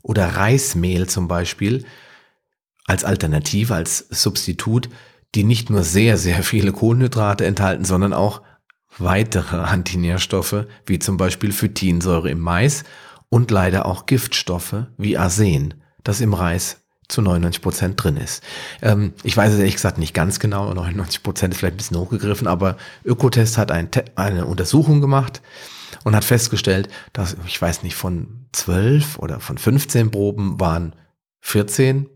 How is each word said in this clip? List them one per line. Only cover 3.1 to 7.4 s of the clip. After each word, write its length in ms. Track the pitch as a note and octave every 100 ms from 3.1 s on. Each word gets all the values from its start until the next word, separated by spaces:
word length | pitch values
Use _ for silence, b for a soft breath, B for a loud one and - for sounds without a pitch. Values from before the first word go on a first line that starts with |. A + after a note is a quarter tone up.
| G2 D#2+ D2+ D2 G2+ A2+
als 320 | F2+ E2 - -
Substitut, 800 | - - - - F2 - A#2 A#2+ B B B _
die 100 | A2
nicht 240 | G2+ A#2 -
nur 140 | G#2
sehr, 340 | D#2+ F#2 A2+ G2
sehr 260 | F2+ E2+
viele 300 | - G#2+ G2
Kohlenhydrate 720 | F#2+ A2+ A#2 B2+ A#2 G#2 G2